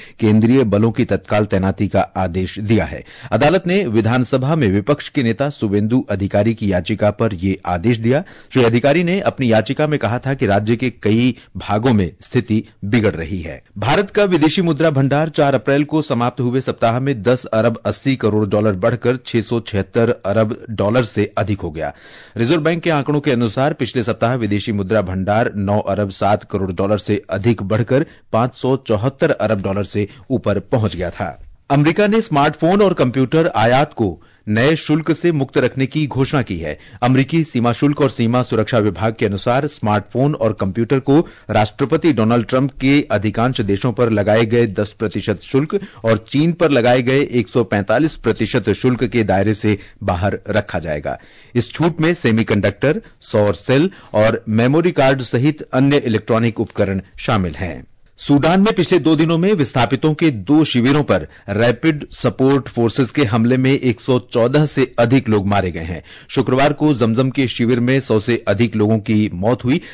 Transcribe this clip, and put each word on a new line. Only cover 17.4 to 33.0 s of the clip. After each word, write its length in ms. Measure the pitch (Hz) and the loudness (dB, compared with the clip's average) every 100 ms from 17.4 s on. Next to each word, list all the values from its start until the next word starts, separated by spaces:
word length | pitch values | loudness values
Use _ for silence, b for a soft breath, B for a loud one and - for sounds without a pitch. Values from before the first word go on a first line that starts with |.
| - | 0
अरब 360 | 110 113 113 101 | 0 0 0 -4
अस्सी 300 | - - 131 | -4 -2 0
करोड़ 320 | 110 107 107 | 0 0 2
डॉलर 260 | 104 107 | 2 0
बढ़कर 440 | 95 113 - 123 127 - | 0 0 0 -2 -4 -2
छह 160 | 120 | -4
सौ 180 | 104 117 | -2 -4
छिहत्तर 560 | 110 104 95 - 117 117 95 | -4 -4 -2 0 0 0 -2
अरब 400 | 104 107 - - | 0 0 -2 -10
डॉलर 340 | 107 101 120 | -4 0 0
से 260 | 120 - 104 - | 0 -2 -2 -2
अधिक 240 | 98 101 | -4 -4
हो 100 | 87 | -6
गया। 220 | 78 76 - B B B - | -8 -8 -10 B B B -4
रिजर्व 240 | 117 165 | 0 0
बैंक 220 | 151 170 | 0 -2
के 60 | 170 | -2
आंकड़ों 300 | 151 135 147 | -2 0 -2
के 120 | 143 | 0
अनुसार 420 | 120 120 101 139 | 0 0 0 -2
पिछले 300 | 170 120 127 | -2 -4 -4
सप्ताह 320 | 110 107 117 127 | -4 -2 -2 0
विदेशी 360 | 110 101 101 | -2 -2 -2
मुद्रा 300 | 104 95 110 | -4 -2 -2
भंडार 520 | 95 92 95 104 120 101 | -2 -4 -2 0 0 -2
नौ 240 | 98 104 | -2 -2
अरब 300 | - 98 104 | -2 -2 -4
सात 340 | 95 98 107 | -2 0 0
करोड़ 280 | - 101 95 | -2 -6 -4
डॉलर 260 | 90 98 104 | -2 -2 -2
से 260 | - 104 - | -2 -4 -4
अधिक 340 | 95 101 113 | -4 0 0
बढ़कर 420 | 98 110 - 127 160 B B | 0 -2 0 0 -2 B B
पाँच 220 | 113 123 - | -2 -2 -2
सौ 220 | 127 135 | -2 -2
चौहत्तर 540 | - 107 120 - 165 | -2 -2 -2 -2 -2
अरब 300 | 131 101 104 | 0 -2 -2
डॉलर 220 | 98 98 | -2 -4
से 240 | 98 - 101 B B | -4 -4 -6 B B
ऊपर 280 | 127 - 101 | -4 -2 -4
पहुंच 360 | - - 104 85 | -2 -2 -2 -4
गया 140 | 87 | -8
था। 340 | - 92 65 - - - | -6 -10 -10 -18 -16 -2
अमेरिका 380 | 139 147 160 208 | 2 2 2 2
ने 140 | 220 | 2
स्मार्टफोन 600 | 220 147 143 147 165 196 | 0 2 0 2 0 4
और 120 | 202 | 2
कंप्यूटर 580 | 170 | 2